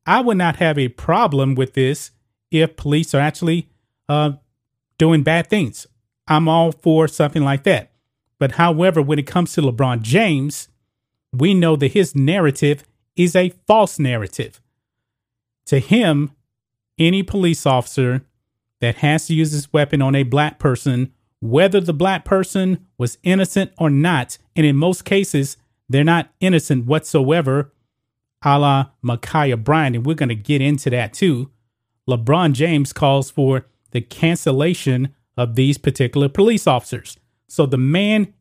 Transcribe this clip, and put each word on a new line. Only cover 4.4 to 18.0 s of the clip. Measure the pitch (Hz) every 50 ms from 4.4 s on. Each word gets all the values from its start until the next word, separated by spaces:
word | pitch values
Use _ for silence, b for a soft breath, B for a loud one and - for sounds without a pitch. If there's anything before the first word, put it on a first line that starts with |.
| _ _ _ _ _ _ _ _ _ _ _
doing | - 160 160 165 151
bad | 135 156 160 170 165 -
things. | 214 208 151 107 - - - _ _ _ _ _ _ _ -
I'm | - 156 156 165 160
all | 160 170 165 165
for | 151 _ - 160 160 160 160
something | 143 - - 175 151 - 160 139
like | 139 139 135 -
that. | 196 165 113 - _ _ _ _ _ _ _ _ _ _ -
But | 139 131
however, | - - 170 175 160 156 180 190 160 160
when | 143 143 156 147
it | 143
comes | - - 180 170 -
to | - 170
LeBron | 147 127 117 117 139 127 120 117
James, | 110 110 139 208 226 190 151 135 135 151 - - - _ _ _ _ _ _ _ _ _ _ _ _ _
we | - 123 147 202 196
know | 180 170 165 156
that | 143 143 131
his | - 202 180 - -
narrative | 139 135 147 185 202 170 143 135 - 151 143 147 143 - _ _ _ _ _ -
is | - 180 175 -
a | 185 180 180 - _ _
false | - 214 220 202 - - -
narrative. | 143 127 123 110 101 - - - 107 - - _ _ _ _ _ _ _ _ _ _ _ _ _ _ _ _ _ _ _ _ _ -
To | - 147 135
him, | - - 208 247 220 165 151 143 151 139 _ _ _ _ _ _ _ _ _ _ _ _ _ -
any | 160 165 190 196
police | 185 - - 202 180 170 156 - -
officer | 143 131 127 - - - 139